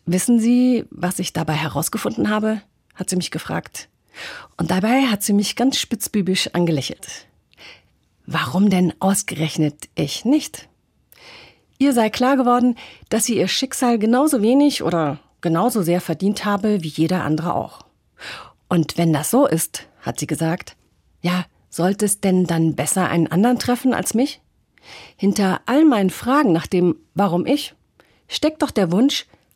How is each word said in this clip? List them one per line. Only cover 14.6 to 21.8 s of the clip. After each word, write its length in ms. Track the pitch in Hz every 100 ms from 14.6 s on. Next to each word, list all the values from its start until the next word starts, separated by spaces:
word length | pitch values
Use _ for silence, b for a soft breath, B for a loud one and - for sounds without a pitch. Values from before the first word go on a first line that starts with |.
| 294 -
oder 380 | - 170 151 147 - _
genauso 420 | 175 165 226 233
sehr 180 | 165 175
verdient 440 | - 151 190 208 208
habe 360 | 202 214 208
wie 60 | 160
jeder 360 | 151 160 180
andere 300 | - 156 170
auch. 280 | - - - - _ _ B B B B B -
"Und 280 | 175 156 -
wenn 160 | 170
das 160 | 147 -
so 160 | 254 285
ist", 420 | 165 - - - _
hat 180 | - -
sie 60 | 143
gesagt, 500 | 151 160 175 - - _ _ _ _
"ja, 240 | 175 180 - _ _
sollte 360 | -